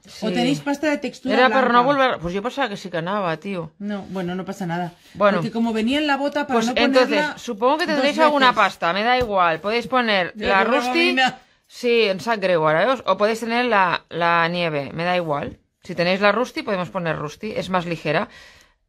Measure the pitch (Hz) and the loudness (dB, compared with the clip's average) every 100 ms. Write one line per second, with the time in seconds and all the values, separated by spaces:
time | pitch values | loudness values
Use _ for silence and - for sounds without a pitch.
0 | - - 214 185 262 285 285 285 311 294 | -20 -6 -2 0 0 0 -2 -2 -2 -2
1 | 262 - 254 - 254 262 247 240 262 277 | -6 -8 -2 2 4 4 4 4 4 2
2 | 254 - 170 196 240 277 240 202 185 170 | 0 0 -4 -4 -6 -4 -4 -4 -6 -6
3 | 170 208 175 156 196 185 160 - 202 196 | -4 -4 -2 -4 -6 -8 -10 -10 -8 -8
4 | 185 190 175 185 185 196 175 175 170 - | -8 -6 -6 -6 -8 -8 -4 -4 -6 -10
5 | - 170 202 180 185 233 233 220 226 285 | -18 0 2 2 -2 -2 -2 0 0 0
6 | 302 269 285 294 285 233 226 226 247 262 | 0 0 -2 -4 -2 0 0 0 2 4
7 | 247 - 302 - 240 202 247 311 339 294 | 4 2 -2 -6 -12 -2 0 0 0 0
8 | 277 302 311 285 254 220 190 - 170 190 | 0 4 2 4 4 4 0 2 -2 0
9 | 233 254 233 190 170 160 202 233 233 254 | 2 2 2 2 2 0 -2 -4 0 0
10 | 226 196 170 208 196 196 202 277 247 339 | 2 2 0 -2 2 2 4 2 0 2
11 | 349 262 254 - _ _ _ - 240 233 | 2 2 0 -2 _ _ _ -4 2 4
12 | 208 185 170 214 185 170 156 160 233 247 | 2 0 -2 0 2 2 4 2 2 0
13 | - 190 208 226 226 233 247 202 180 - | 0 2 2 0 -2 -2 2 2 2 0
14 | - 165 170 170 165 175 170 147 131 156 | -6 -2 2 2 2 0 -2 -2 -6 -4
15 | 175 180 160 139 117 - _ _ - 180 | -2 -2 -2 -4 -6 -12 _ _ -10 -2
16 | 175 190 208 208 247 320 254 185 175 185 | 0 2 2 2 -2 -4 -4 -4 -4 -4
17 | 165 151 147 - 214 - 175 185 170 165 | -4 -4 -6 -10 -8 -6 -2 -4 -2 -6
18 | 160 160 226 - - - _ _ | -2 -2 -2 -12 -20 -20 _ _